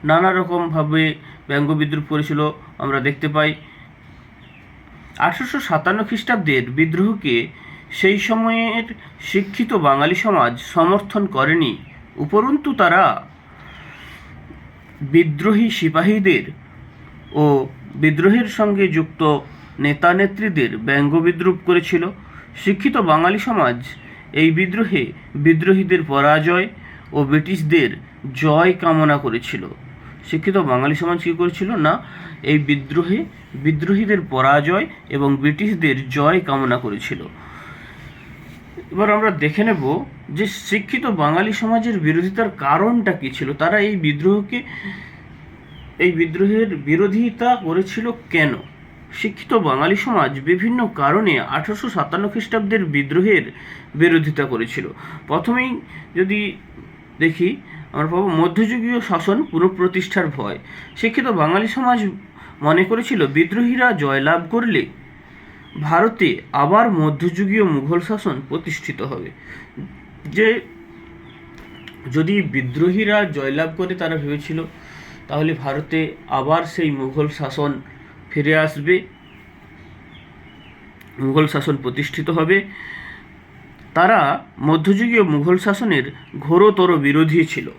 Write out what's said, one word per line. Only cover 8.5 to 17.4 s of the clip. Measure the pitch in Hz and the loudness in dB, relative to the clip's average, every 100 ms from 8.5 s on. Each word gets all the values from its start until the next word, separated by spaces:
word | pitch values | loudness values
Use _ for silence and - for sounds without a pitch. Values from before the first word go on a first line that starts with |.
| 226 226 226 226 - - - - | 0 -2 -4 -6 -12 -18 -18 -2
শিক্ষিত | 190 196 - 226 208 147 | -2 -2 -4 -2 2 2
বাঙালি | 135 151 180 220 | 4 2 2 2
সমাজ | 185 120 120 - 175 | 2 2 0 -4 2
সমর্থন | 165 202 202 214 196 135 | 4 2 0 -2 -2 0
করেনি, | 143 165 139 95 - - - - | 2 2 2 -2 -12 -20 -20 -8
উপরন্তু | 151 208 254 294 294 262 | 0 2 2 0 -2 2
তারা | 180 175 165 - - - - - - - - - - - - - - - - - - - 139 | 4 6 4 2 -8 -20 -20 -20 -20 -20 -20 -20 -20 -20 -20 -20 -20 -20 -20 -20 -20 -12 2
বিদ্রোহী | 156 165 147 185 208 226 - | 2 2 0 2 4 2 0
সিপাহীদের | 160 156 185 214 190 135 - - - - - - - - - - | 0 2 2 2 4 2 -2 -14 -20 -20 -20 -20 -20 -20 -8 0